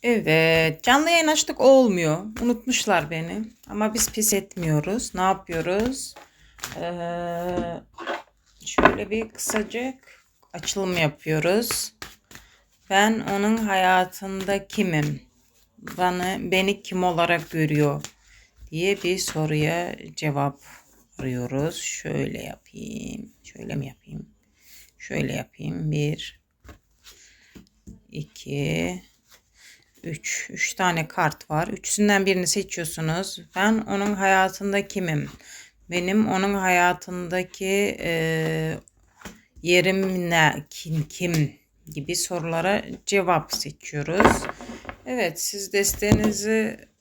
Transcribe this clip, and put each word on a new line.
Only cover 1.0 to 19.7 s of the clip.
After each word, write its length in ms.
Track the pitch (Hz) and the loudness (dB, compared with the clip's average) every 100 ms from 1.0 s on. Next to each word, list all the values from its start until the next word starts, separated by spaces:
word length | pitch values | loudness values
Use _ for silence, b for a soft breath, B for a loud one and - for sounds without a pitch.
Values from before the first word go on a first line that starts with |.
| 311 | 6
yayın 160 | 339 311 | 4 4
açtık, 340 | 311 - - | 2 0 4
olmuyor. 580 | 254 269 254 180 160 156 208 220 | 8 8 8 4 2 0 -4 -4
Unutmuşlar 680 | 240 240 254 247 - 185 147 | 0 0 0 -2 2 2 2
beni. 340 | 165 165 190 220 - - | -4 -6 -6 -8 -12 -10
Ama 280 | 208 214 | -2 0
biz 180 | 214 - | 0 -2
pes 200 | - 214 | 0 0
etmiyoruz. 840 | 196 196 - 165 151 147 214 - | 0 -2 -6 0 0 2 -4 -4
Ne 60 | 185 | 0
yapıyoruz? 960 | 185 269 - 165 165 190 233 269 - - b b b b - - | 2 2 -2 -4 0 0 0 -2 -10 -14 b b b b -12 -8
Ee, 1040 | 170 175 170 175 175 170 180 180 175 170 - - - - - _ _ _ | -8 -6 -6 -6 -6 -6 -4 -4 -4 -8 -14 -14 -10 -10 -10 _ _ _
şöyle 460 | - - - - 196 | -8 4 4 4 -4
bir 180 | 220 220 | -4 -6
kısacık 1000 | - - 220 214 226 254 262 - - _ _ _ | -8 -4 -4 -4 -6 -6 -8 -18 -20 _ _ _
açılım 440 | 175 - - 190 180 | -12 -8 -4 -2 0
yapıyoruz. 960 | 156 - - 156 165 202 240 - - _ - - _ B B B B _ _ | 0 -2 -2 0 2 2 0 -4 -6 _ -20 -20 _ B B B B _ _
"Ben 300 | 196 208 220 | 4 4 2
onun 360 | - 196 202 226 | 0 0 2 2
hayatında 1080 | 220 190 185 185 185 - 190 190 190 196 196 | 2 2 4 4 2 -4 -8 -6 -2 -4 -4
kimim? 560 | - 190 156 147 143 - _ _ _ _ _ | -2 0 2 0 -4 -10 _ _ _ _ _
Bana, 580 | - - 180 180 180 190 | -16 -2 0 0 -2 -4
beni 420 | 180 185 190 202 | 0 2 2 0
kim 220 | - 185 | -4 0
olarak 460 | 180 170 170 170 160 | 0 2 2 2 -2
görüyor?" 540 | 165 156 147 147 143 - b b b b b - | -2 0 4 2 0 -8 b b b b b -12
diye 320 | 156 180 196 | -2 0 0
bir 160 | 175 185 | 0 -2
soruya 760 | - 160 156 151 151 | -2 -2 0 0 0